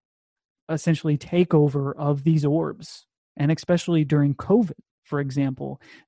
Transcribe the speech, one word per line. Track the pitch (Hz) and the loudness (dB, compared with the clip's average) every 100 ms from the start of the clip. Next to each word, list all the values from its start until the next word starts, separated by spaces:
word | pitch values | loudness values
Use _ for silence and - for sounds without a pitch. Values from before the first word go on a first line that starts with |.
| _ _ _ _ _ _ - | _ _ _ _ _ _ -8
essentially, | 160 170 156 160 147 | -4 0 0 0 -2
takeover | - 175 175 160 147 143 139 139 | 0 0 4 4 4 0 -4 -4
of | 147 143 | -2 0
these | 147 156 143 | 2 2 2
orbs. | 160 160 - 165 - - _ _ - | 0 -2 -8 -16 -20 -20 _ _ -4
And | 143 | -2
especially | 156 - 175 - 165 143 | -2 0 -2 0 0 2
during | 147 143 139 | 2 2 0
covid, | - 214 185 - _ _ | 2 2 2 -4 _ _
for | - 143 | -8 -6
example, | 139 135 135 131 135 139 - - | -4 -2 -2 -4 -10 -12 -16 -20